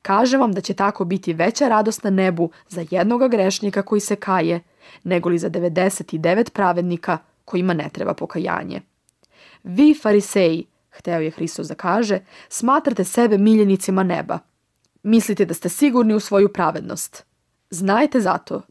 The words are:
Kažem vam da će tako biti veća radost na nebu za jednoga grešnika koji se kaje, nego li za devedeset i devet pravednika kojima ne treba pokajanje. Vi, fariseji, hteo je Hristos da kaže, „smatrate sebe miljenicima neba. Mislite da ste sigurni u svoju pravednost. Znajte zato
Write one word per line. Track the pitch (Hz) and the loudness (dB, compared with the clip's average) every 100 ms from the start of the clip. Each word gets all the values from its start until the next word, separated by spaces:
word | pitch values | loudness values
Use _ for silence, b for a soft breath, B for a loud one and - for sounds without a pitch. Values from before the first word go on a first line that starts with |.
Kažem | - 214 247 269 | 0 2 2 2
vam | 240 | 0
da | 185 | -2
će | - | -6
tako | 190 196 208 175 | -2 -2 -2 -4
biti | 185 180 | -4 -4
veća | 160 175 - 277 | 0 -2 2 2
radost | 220 214 220 | 2 0 -2
na | 208 | -2
nebu | 190 190 165 170 B _ | 2 2 0 -4 B _
za | 180 165 | -12 -4
jednoga | 180 196 240 262 | 0 0 2 2
grešnika | 233 190 - 202 202 | 2 0 0 -4 -4
koji | 196 208 | 0 -2
se | 202 202 | -2 -6
kaje, | - 185 165 175 b b b b | -2 0 0 -2 b b b b
nego | 175 175 175 | -2 -2 0
li | 170 | -2
za | 170 | -2
devedeset | 175 175 165 185 190 175 | -2 -2 0 0 -2 -8
i | 160 | -2
devet | 165 196 233 | 0 0 0
pravednika | - 190 175 175 170 - 160 _ _ - | 0 0 0 -2 -4 -4 -6 _ _ -6
kojima | 185 185 | -2 -2
ne | 165 151 | -2 -6
treba | - - | -6 -6
pokajanje. | 185 170 170 180 170 180 - _ _ _ _ b b b b | -6 -8 -6 -4 -6 -6 -12 _ _ _ _ b b b b
Vi, | 185 185 302 302 | -6 4 4 4
fariseji, | 220 208 202 202 175 165 - _ _ - | 2 2 2 2 2 0 -8 _ _ -14
hteo | - 170 | -6 -4
je | 156 | -4
Hristos | - 160 - 151 | -6 -8 -8 -12
da | - | -6
kaže, | 180 202 220 190 B B B | -2 0 0 -2 B B B
„smatrate | - 233 285 294 240 | -4 2 2 2 -2
sebe | 185 - 233 208 | -2 0 2 4
miljenicima | 208 220 202 190 - 190 | 6 6 4 2 0 0
neba. | 185 165 156 170 _ _ _ _ _ _ | 0 -2 -4 -8 _ _ _ _ _ _
Mislite | 208 226 220 208 180 | 2 2 2 -2 -2
da | |
ste | 175 175 | -2 -6
sigurni | - 294 240 220 | 0 2 4 2
u | 214 | 2
svoju | - 196 202 | 2 2 2
pravednost. | 202 - 165 180 - - - _ _ _ _ _ | 2 -2 -2 -10 -10 -10 -14 _ _ _ _ _
Znajte | 170 190 208 294 262 | -4 0 2 2 2
zato | 185 165 - - - | 0 -2 -6 -12 -8